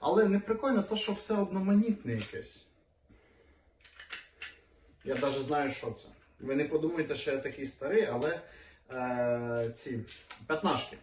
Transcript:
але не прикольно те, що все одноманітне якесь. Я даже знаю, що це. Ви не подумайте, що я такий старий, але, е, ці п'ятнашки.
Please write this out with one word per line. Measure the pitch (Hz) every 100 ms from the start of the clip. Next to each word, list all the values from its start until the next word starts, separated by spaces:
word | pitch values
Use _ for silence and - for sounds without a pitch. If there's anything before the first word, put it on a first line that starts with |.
але | 139 190 208
не | 196
прикольно | 196 220 269 240
те, | 196 214
що | -
все | 202 -
одноманітне | 214 196 190 190 202 233 208 -
якесь. | 113 101 - - - - _ _ _ _ - _ _ _ _ _ _ - - - - - _ - - _ _ _ _
Я | -
даже | 135 139 139
знаю, | 127 147 139
що | - 117
це. | 113 - - _ _
Ви | -
не | 135
подумайте, | 147 156 160 165 147
що | 143 -
я | 135
такий | 135 - 135
старий, | - 139 208
але, | 180 120 151 170 - - - - _
е, | 127 127 123 120 120 120 117 117
ці | 117 - 120 104 - - - 113
п'ятнашки. | 156 180 123 - -